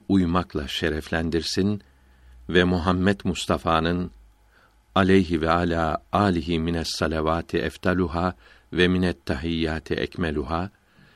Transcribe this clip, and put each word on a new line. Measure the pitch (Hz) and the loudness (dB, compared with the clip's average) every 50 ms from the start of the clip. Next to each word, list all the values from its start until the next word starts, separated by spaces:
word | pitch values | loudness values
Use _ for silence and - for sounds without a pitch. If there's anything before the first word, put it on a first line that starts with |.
| - - | 0 0
uymakla | 98 98 90 82 87 90 85 - - 76 69 67 | 2 2 2 2 2 0 -2 -2 -4 -6 -6 -6
şereflendirsin | - - 90 80 76 76 - - 85 80 82 82 80 82 78 - - 101 95 101 104 101 - - _ _ _ _ _ _ _ - - - - - | -6 -2 -2 -2 -2 -2 -4 -4 -4 -2 -2 -2 -2 -2 -2 -2 -2 0 0 0 0 -4 -8 -16 _ _ _ _ _ _ _ -20 -20 -20 -12 0
ve | 82 90 90 | 2 4 4
Muhammed | 90 92 90 78 92 90 92 90 101 101 - - | 4 2 2 2 0 0 2 2 2 0 0 -2
Mustafa'nın | 98 82 - - - 87 - - 87 82 80 80 85 87 90 90 87 - - - _ _ _ _ _ _ _ _ _ _ _ _ _ _ | -4 -4 -4 -2 -2 -2 0 0 0 2 2 2 0 0 -2 -4 -6 -10 -16 -20 _ _ _ _ _ _ _ _ _ _ _ _ _ _
aleyhi | 95 98 92 95 98 90 78 85 78 | 2 4 6 6 6 4 4 0 0
ve | 78 82 | 2 2
ala | 82 87 90 87 82 82 82 80 73 - - _ - | 2 2 2 0 0 0 0 -2 -2 -4 -6 _ 0
alihi | 90 104 101 90 82 76 85 85 80 | 2 2 2 2 0 -2 -2 -2 -2
mines | 80 85 85 85 80 - | -2 -2 -2 -4 -4 -6
salavati | - - 87 78 80 80 78 80 80 85 80 - - 85 | -4 -4 -2 -2 -2 0 0 0 0 -2 -2 -4 -4 -2
eftaluha | - 78 - - - 95 90 90 92 80 78 85 90 92 87 - - - - - _ _ - | -2 -4 -6 -4 -2 0 0 2 0 0 -2 -2 -2 -2 -4 -6 -14 -20 -20 -20 _ _ 0
ve | 80 90 90 | 2 2 4
minet | 92 90 92 90 82 - _ | 4 2 2 0 -2 -4 _
tahiyyati | - 80 - 82 82 85 82 80 78 80 80 - - 85 | -6 -6 -4 -4 -4 -2 -2 -2 -2 -4 -6 -6 -6 -4
ekmeluha | - - - - - - 80 73 76 69 78 82 85 90 104 - _ _ _ _ _ - - _ | -4 -4 -6 -4 -4 -4 -2 -2 -4 -4 -4 -4 -4 -4 -6 -10 _ _ _ _ _ -20 -20 _